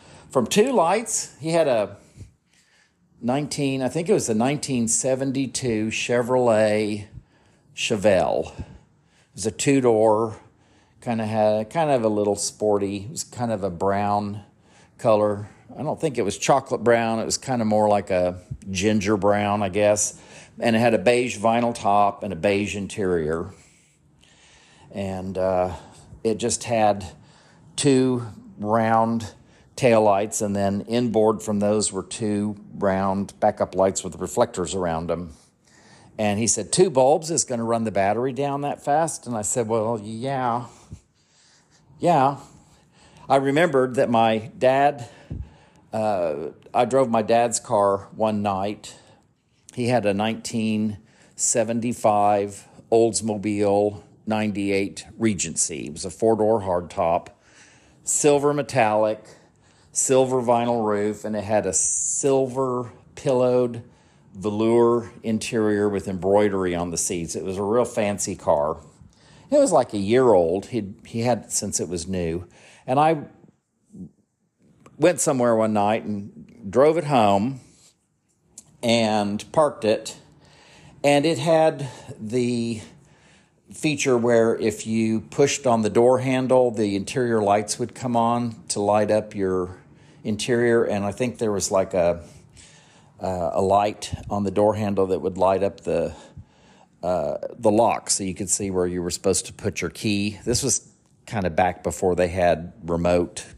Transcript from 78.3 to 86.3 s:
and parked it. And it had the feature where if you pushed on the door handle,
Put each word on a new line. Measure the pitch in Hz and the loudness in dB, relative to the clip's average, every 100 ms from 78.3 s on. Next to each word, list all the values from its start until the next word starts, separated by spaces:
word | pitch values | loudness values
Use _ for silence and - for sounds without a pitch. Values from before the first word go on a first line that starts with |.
| _ _ - - _ | _ _ -20 -20 _
and | 120 117 110 107 104 104 - | 0 2 2 0 -2 -4 -4
parked | - 147 - | 0 0 0
it. | 107 110 - - - _ _ - - - - - | -2 -2 -4 -18 -20 _ _ -20 -20 -20 -20 -4
And | 139 143 | 2 2
it | 151 147 | 2 0
had | 156 160 160 143 135 - - - | 2 4 4 0 -6 -12 -18 -14
the | 110 123 120 120 117 110 - - _ _ _ _ _ _ - | -6 -2 -2 -2 -4 -6 -10 -20 _ _ _ _ _ _ -20
feature | - 156 285 139 123 | -6 -4 -2 2 2
where | 117 190 117 110 | 4 4 4 2
if | 110 104 110 | -2 -4 -4
you | 113 110 110 | -2 0 -2
pushed | 98 - 143 - 127 | -4 0 0 2 0
on | 117 | 2
the | 107 | 2
door | 104 120 127 | 4 4 4
handle, | 131 | 0